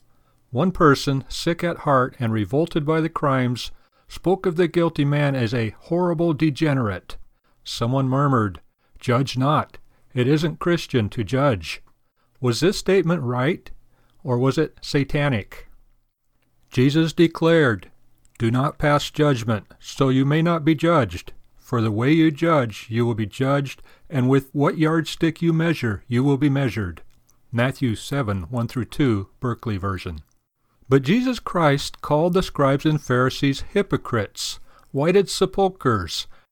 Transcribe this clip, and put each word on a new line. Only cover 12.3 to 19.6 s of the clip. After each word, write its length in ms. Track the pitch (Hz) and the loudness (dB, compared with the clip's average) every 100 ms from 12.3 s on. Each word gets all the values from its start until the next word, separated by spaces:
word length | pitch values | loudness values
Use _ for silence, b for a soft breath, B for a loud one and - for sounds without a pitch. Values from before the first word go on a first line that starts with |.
| _ | _
Was 200 | 123 117 | -2 2
this 180 | 143 107 | 0 0
statement 440 | - 190 165 175 | 2 2 2 0
right, 440 | 120 123 131 - - - - _ _ _ | -2 -2 -2 -2 -8 -18 -20 _ _ _
or 160 | - 120 | -4 0
was 200 | 131 131 | 2 2
it 200 | 156 - | -2 -4
satanic? 840 | - 147 135 147 143 120 95 - - - _ _ _ _ _ _ _ _ _ | -4 -2 0 0 0 -2 -4 -14 -20 -20 _ _ _ _ _ _ _ _ _
Jesus 420 | - 131 147 160 | 0 2 2 0
declared, 760 | - 165 - 165 165 139 101 - - _ _ _ - | 2 2 2 2 4 2 0 -6 -20 _ _ _ -4
"Do 120 | 117 | 0
not 260 | 127 143 - | 0 -2 -2
pass 340 | 151 147 - | 0 0 0
judgment, 540 | - 147 127 110 107 | 0 2 2 0 -4